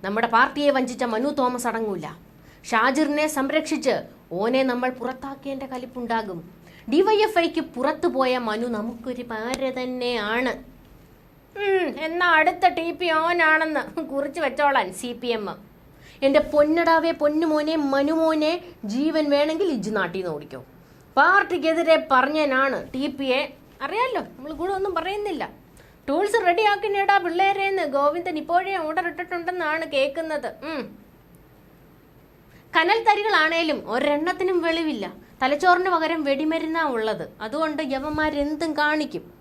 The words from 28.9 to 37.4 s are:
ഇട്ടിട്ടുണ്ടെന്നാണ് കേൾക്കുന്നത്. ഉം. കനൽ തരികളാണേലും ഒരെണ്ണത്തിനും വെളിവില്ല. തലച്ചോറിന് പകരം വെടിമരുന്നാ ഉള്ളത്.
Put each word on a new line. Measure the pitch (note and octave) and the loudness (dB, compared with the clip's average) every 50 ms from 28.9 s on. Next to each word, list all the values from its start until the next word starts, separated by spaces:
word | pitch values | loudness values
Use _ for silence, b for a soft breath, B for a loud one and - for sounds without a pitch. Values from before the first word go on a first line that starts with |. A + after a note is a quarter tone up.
| D#4+ F4 F4+ | -4 -2 -4
ഇട്ടിട്ടുണ്ടെന്നാണ് | E4+ D#4+ E4 F4+ F4 F4+ F4 E4+ E4 F4+ F4+ E4+ D4+ D4+ E4 E4 | -4 -6 -8 -10 -8 -6 -6 -6 -6 -4 -4 -2 -2 -2 -2 -4
കേൾക്കുന്നത്. | - C#4+ C#4 C4+ C#4+ C#4 E4 E4 D#4+ D#4 D4 - | -2 0 0 0 0 0 -4 -6 -4 -4 -4 -6
ഉം. | A#3 - - - D4+ D#4+ C#4+ - E3+ - - - - - - _ _ - - - _ - - - - _ _ - - - - _ _ _ - - _ _ _ _ B B B B - - | -8 -10 -10 -10 -8 -8 -8 -8 -10 -14 -20 -20 -20 -20 -20 _ _ -20 -20 -20 _ -20 -20 -20 -20 _ _ -20 -20 -20 -20 _ _ _ -20 -20 _ _ _ _ B B B B 0 2
കനൽ | F4 D#4+ F4 G#4 A4+ A4+ | 2 4 4 2 2 4
തരികളാണേലും | A#4 G#4 G4+ G#4 A4 G#4 E4 D#4 D#4 E4 E4 E4+ D#4 D4 A3+ - - | 2 2 2 2 2 2 4 4 4 2 0 0 0 -2 -4 -4 -4
ഒരെണ്ണത്തിനും | G#3 B3 C4+ D4 D4 D4 D#4 F4 F4+ F4+ F#4+ F#4 F#4+ F4 D#4+ | -2 0 0 2 0 0 0 -2 -2 -2 -2 0 0 0 0
വെളിവില്ല. | E4 E4 E4 E4+ D#4 C#4+ A3+ G3 F3 - - B B B B - | 0 0 0 -2 -2 -4 -4 -6 -10 -12 -16 B B B B -2
തലച്ചോറിന് | C4 C#4+ D4 F4 F#4 F4 F4+ F#4 F#4+ | 0 0 2 4 4 4 6 4 2
പകരം | F4+ E4 D#4+ D#4 E4+ E4 D4+ | 2 2 2 0 0 -2 0
വെടിമരുന്നാ | C#4 C#4 C4+ D#4 D#4 D#4+ E4 D#4 D#4 D#4+ E4 D#4+ | 0 0 0 0 -2 -2 -2 -2 -2 -2 0 0
ഉള്ളത്. | D4 B3+ A3+ A3 A3 G#3+ E3+ D#3+ - - - | 0 0 -2 -2 -2 -2 -4 -6 -12 -12 -12